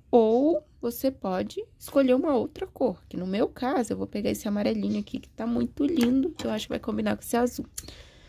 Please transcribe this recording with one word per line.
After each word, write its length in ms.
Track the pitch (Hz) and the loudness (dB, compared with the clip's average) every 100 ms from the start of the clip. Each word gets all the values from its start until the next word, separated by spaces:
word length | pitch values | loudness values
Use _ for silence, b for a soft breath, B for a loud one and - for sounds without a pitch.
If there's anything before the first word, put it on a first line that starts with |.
| _ | _
ou 540 | 240 220 233 294 587 - _ | 4 6 4 4 2 -4 _
você 300 | 240 240 269 | -8 -2 -4
pode 520 | 262 190 185 208 - 453 - | -2 -4 -4 -4 -8 -12 -14
escolher 380 | - 277 262 254 | 0 4 4 4
uma 200 | 320 254 | 2 0
outra 300 | - - 381 | -2 -6 -10
cor, 380 | - 247 180 - | -2 -2 -2 -10
que 100 | 180 | -8
no 100 | 185 | -4
meu 200 | 196 285 | 0 -2
caso, 460 | - 247 277 220 | -2 -2 0 -2
eu 40 | 190 | -4
vou 100 | 196 | -6
pegar 240 | 208 202 | -4 -2
esse 160 | 208 214 | -2 -2
amarelinho 520 | 208 208 220 196 208 | 0 0 0 -2 -2
aqui, 200 | 208 - | -4 -10
que 100 | - | -10
tá 160 | - 226 | -8 -2
muito 400 | 240 240 - 285 | -2 -2 0 0
lindo, 460 | 339 233 269 330 | 2 4 2 0
que 160 | 311 233 | -2 -4
eu 40 | |
acho 140 | 214 - | -4 -4
que 80 | |
vai 60 | - | -6
combinar 360 | - 214 214 208 | -4 -2 -2 -2
com 60 | |
esse 160 | - 233 | -2 0
azul. 280 | 247 - - - B B B B | 0 -2 -10 -12 B B B B